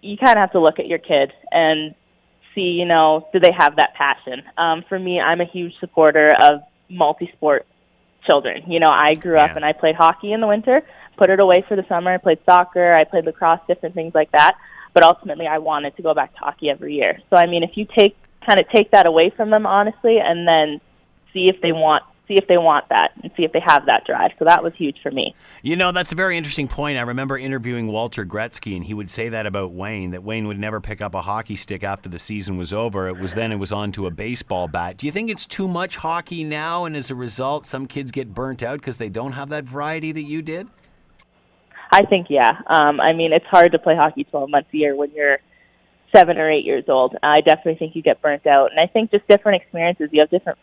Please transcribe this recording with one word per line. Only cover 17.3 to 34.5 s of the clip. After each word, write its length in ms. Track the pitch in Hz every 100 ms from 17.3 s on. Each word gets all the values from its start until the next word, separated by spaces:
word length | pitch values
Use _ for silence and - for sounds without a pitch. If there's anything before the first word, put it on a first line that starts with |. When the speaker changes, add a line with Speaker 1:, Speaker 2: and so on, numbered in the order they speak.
| 180
Speaker 1:
I 80 | 175
mean, 180 | 170
if 140 | 165 -
you 80 | 208
take, 320 | - 202 - _ _ -
kinda 180 | 202 - 220
take 160 | 208
that 140 | 208 175
away 240 | 160 175
from 200 | - 214
them, 160 | 214 208
honestly, 540 | 196 208 - 233 226
and 260 | - 170 175
then 360 | 165 151 147 _ _ _ _ _
see 140 | 190 185
if 160 | 185
they 100 | 170
want 320 | 160 156 151 - _ _
see 60 | 196
if 100 | 190
they 100 | 175
want 300 | 165 147 -
that 240 | 117 78 -
and 100 | 165 -
see 80 |
if 80 | 160
they 80 | 165
have 260 | 170 147 131
that 180 | 110 -
drive. 260 | 123 92 -
So 60 | 160
that 180 | 170
was 100 | 165 -
huge 200 | 151 139
for 80 | 143
me. 240 | 135 - - _ -
Speaker 2:
You 140 | 127 170
know, 160 | 180
that's 220 | 180 180
a 20 | 160
very 220 | 190 170
interesting 320 | 147 151 139
point. 280 | - 147 135
I 40 |
remember 360 | 120 123 135 135
interviewing 500 | 131 135 120 120 110
Walter 380 | 107 117 117 95
Gretzky, 520 | 104 117 - - 95
and 80 | 87
he 80 |
would 180 | 104 101
say 160 | - 113
that 180 | 113 104
about 280 | 98 92
Wayne, 380 | 87 98 107 92
that 120 | 90
Wayne 240 | 98 110 107
would 100 | 101
never 220 | 107 107
pick 220 | - 107
up 120 | 104
a 80 | 92
hockey 360 | 87 104 110 101
stick 260 | - 95
after 240 | 98 98 95
the 120 | 85
season 360 | - 104 95 92
was 160 | 87
over. 380 | 101 117 98 92
It 100 | 92
was 140 | 92 92
then 160 | 113
it 60 | 104
was 160 | 98
on 180 | 101 104
to 140 | 98 92
a 40 |
baseball 580 | 82 107 120 -